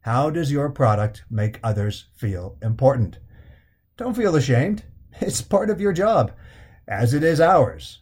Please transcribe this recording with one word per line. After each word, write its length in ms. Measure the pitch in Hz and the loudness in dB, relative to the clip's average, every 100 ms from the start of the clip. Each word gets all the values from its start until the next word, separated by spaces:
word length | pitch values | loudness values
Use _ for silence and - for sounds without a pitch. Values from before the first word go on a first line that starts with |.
How 280 | 117 123 151 | -2 0 0
does 220 | 160 147 | -2 -2
your 180 | 143 143 | -2 -4
product 540 | 139 123 104 107 - - | 0 2 2 -2 -6 -8
make 260 | 110 107 110 | -4 -4 -4
others 420 | 113 104 104 - - | -4 -2 -2 -6 -14
feel 420 | _ 107 92 92 - | _ -6 -6 -10 -8
important? 560 | 117 110 131 127 98 - - - - - _ _ _ - | -4 2 2 2 -2 -4 -20 -20 -20 -20 _ _ _ -10
Don't 200 | 247 233 | -6 0
feel 200 | 208 156 | 2 2
ashamed. 480 | 127 120 165 208 - - - - | 2 2 2 -2 -8 -20 -20 -8
It's 220 | 208 - | -6 -6
part 260 | - 202 208 | -2 0 0
of 120 | 185 | 0
your 120 | 202 | 0
job, 380 | 175 208 202 113 - - - - - - | 0 2 2 0 -4 -20 -20 -20 -20 -10
as 260 | 101 117 | -2 0
it 120 | 143 | 2
is 160 | 160 151 | 2 4
ours 580 | 165 185 - - - - | 4 6 4 -2 -18 -20